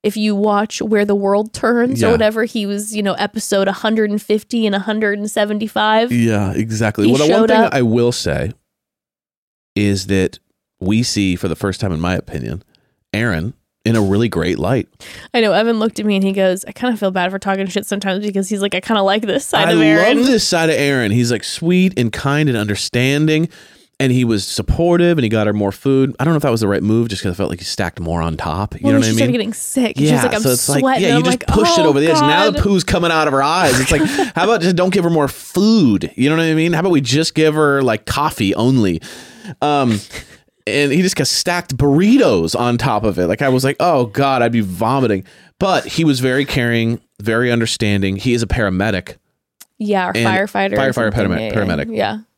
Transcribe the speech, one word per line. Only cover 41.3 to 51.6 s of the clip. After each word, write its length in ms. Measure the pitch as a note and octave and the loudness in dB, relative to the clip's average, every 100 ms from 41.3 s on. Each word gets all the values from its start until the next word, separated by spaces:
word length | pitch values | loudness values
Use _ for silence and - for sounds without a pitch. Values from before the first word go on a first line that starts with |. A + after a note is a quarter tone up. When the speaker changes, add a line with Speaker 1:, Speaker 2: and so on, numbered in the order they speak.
| - - F3 E3+ B2+ | -2 -2 -4 -6 0
Speaker 2:
burritos 840 | C#3+ C#3+ G3+ C4+ F3+ G2 E2 - | 2 4 6 4 4 2 0 0
on 200 | A#2+ A#2+ | 0 0
top 260 | B2 G#2+ | 0 0
of 160 | G#2+ F2+ | 0 0
it. 80 | F2 | 0
Like, 140 | G#2+ | 0
I 80 | C#3 | 0
was 160 | B2+ C3+ | 2 0
like, 100 | C#3+ | 0
"Oh, 240 | F3 D3+ A2 | 2 2 0
God, 360 | C#3+ C#3 C3 | 0 0 2
I'd 120 | A#2+ | 2
be 80 | A#2 | 0
vomiting." 640 | G2+ F2+ A2+ C3+ B2 G2 - - - _ | -2 -2 0 0 0 -2 -4 -20 -20 _
But 260 | F#3+ E3 - | 0 0 0
he 200 | - D#3+ | 0 0
was 160 | C3 | 2
very 240 | B2+ C3 C#3 | 0 0 -2
caring, 560 | C#3 A#2+ A#2 A2+ A#2 _ _ | -2 0 0 0 -4 _ _
very 300 | G#2 A2+ B2 | -2 0 2
understanding. 640 | A#2 A2+ - G#2+ G2+ F#2+ F#2+ | 0 -2 -2 0 0 0 -2
He 180 | C3 | 0
is 100 | A#2+ | 0
a 40 | A2+ | 0
paramedic. 680 | - G#2 F#2 G#2+ F#2+ - - _ _ _ _ - _ | 0 0 0 -2 -2 -8 -20 _ _ _ _ -20 _
Speaker 1:
Yeah, 300 | G#3 G3 F3+ | -2 0 0
or 40 | F3 | 0
Speaker 2:
And 100 | A#2 | 0
Speaker 1:
firefighter 480 | F#3+ G3+ G3+ G3 | 0 -2 -2 -2
or 40 | G#2 | 0
Speaker 2:
firefighter, 360 | C3+ B2 A2 G#2+ | -2 0 -2 0
Speaker 1:
something. 360 | G2 F2 G#2+ | -2 -2 -2
Speaker 2:
paramedic, 360 | A2 | -2